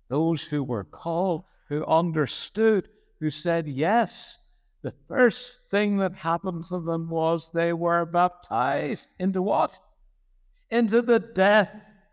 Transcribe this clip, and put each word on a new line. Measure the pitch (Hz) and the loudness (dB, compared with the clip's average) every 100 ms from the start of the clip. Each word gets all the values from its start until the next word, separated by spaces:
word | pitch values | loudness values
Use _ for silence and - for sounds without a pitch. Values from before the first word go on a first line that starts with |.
| _ | _
those | 139 165 156 - | 0 0 0 -2
who | 147 | -4
were | 123 113 | -2 -4
called, | 92 - 170 165 190 160 - _ _ | -6 -10 -6 -2 -2 -2 -6 _ _
who | 147 | -6
understood, | 156 160 175 156 139 - - 202 220 208 - _ _ _ | 2 2 2 0 -2 -2 -6 0 2 2 -2 _ _ _
who | 156 | -6
said | - 175 170 151 | -4 -2 -2 -2
yes, | 131 160 233 202 - - - _ _ _ _ | -2 2 2 0 -4 -12 -14 _ _ _ _
the | 131 - _ | -12 -12 _
first | 220 247 - - - _ | 2 4 2 -8 -12 _
thing | 202 208 202 | 0 0 0
that | 190 | -2
happened | 185 170 170 190 170 160 | -2 -4 -2 -4 -8 -6
to | 180 | -6
them | 165 165 165 | -4 -4 -4
was | 165 160 165 - | -2 0 0 -2
they | 170 170 | -2 0
were | 170 170 170 | 0 0 0
baptized | 170 175 180 - - 113 131 - - 226 - - | 2 2 2 0 -6 -2 0 0 -2 -6 -10 -6
into | 190 185 | -2 -2
what? | 190 - - - _ _ _ _ _ _ _ _ _ | 0 0 0 -4 _ _ _ _ _ _ _ _ _
Into | 233 226 226 | 0 2 2
the | 233 233 | 4 2
death | 233 190 190 214 190 - - _ _ | 2 2 4 4 2 -4 -20 _ _